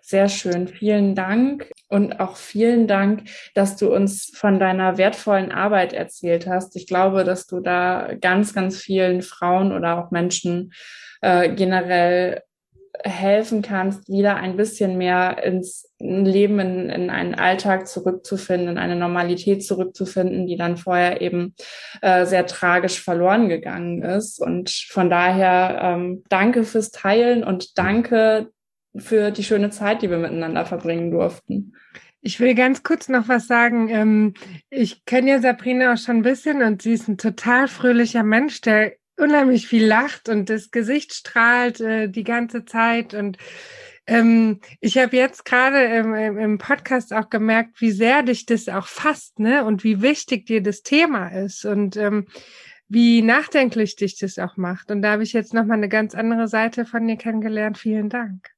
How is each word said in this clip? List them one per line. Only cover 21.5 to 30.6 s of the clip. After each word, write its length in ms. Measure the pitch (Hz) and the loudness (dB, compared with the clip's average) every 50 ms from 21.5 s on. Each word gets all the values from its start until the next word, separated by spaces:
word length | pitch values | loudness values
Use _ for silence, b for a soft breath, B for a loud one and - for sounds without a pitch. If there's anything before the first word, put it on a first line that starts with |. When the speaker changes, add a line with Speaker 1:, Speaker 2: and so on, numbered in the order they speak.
| _ B B B B B B B B B - | _ B B B B B B B B B 2
Speaker 1:
äh, 240 | 202 180 180 180 | 4 4 4 4
sehr 180 | 170 185 180 175 | 4 2 0 0
tragisch 580 | 180 - - - 175 175 180 170 185 175 - - | 0 -4 -2 2 2 2 4 2 0 -4 -6 -4
verloren 460 | - 175 170 175 185 196 226 233 190 | -4 -2 2 4 4 4 4 4 2
gegangen 540 | 165 160 - - 180 180 175 170 175 175 - | 0 -2 -4 -8 -10 -8 -6 -6 -6 -6 -4
ist. 360 | - 185 208 220 - - - | -4 -4 -4 -4 -6 -8 -6
Und 300 | - 160 170 175 180 - | -4 -4 -4 -4 -4 -6
von 400 | - - - - - 196 185 175 | -8 -8 -10 -6 -2 0 2 2
daher, 680 | 175 175 175 180 190 190 190 185 180 180 185 185 - - | 4 4 4 2 2 2 2 4 4 4 2 0 -2 -2
ähm, 420 | - 180 175 175 180 180 180 190 _ _ | -2 -2 -2 -2 -4 -6 -8 -10 _ _
danke 340 | 202 185 196 226 247 240 226 | 0 2 2 2 2 2 -2
fürs 280 | 214 - 226 214 - | 0 -2 -4 -4 -4
Teilen 520 | - - - 196 208 226 240 240 240 233 - | -10 -6 -2 2 2 4 4 4 2 0 0
und 340 | - 190 180 - - _ | -2 -4 -4 -6 -6 _
danke, 720 | - 175 185 202 233 233 233 240 226 220 220 220 214 220 220 _ _ _ _ _ _ _ _ _ | -2 0 0 0 0 0 2 2 2 4 4 2 2 -2 -6 _ _ _ _ _ _ _ _ _
für 340 | - - - 226 220 208 208 | -18 -6 0 0 2 2 0
die 120 | 208 214 196 | -2 -4 -2
schöne 260 | - 220 202 202 208 | 0 0 0 0 -2
Zeit, 320 | 208 - 208 202 220 220 | -2 -4 -2 -2 -2 0
die 80 | - 190 | -2 -2
wir 80 | 175 | -2
miteinander 480 | 170 165 160 - 165 165 160 165 165 | -2 -2 -4 -4 -6 -6 -4 -4 -4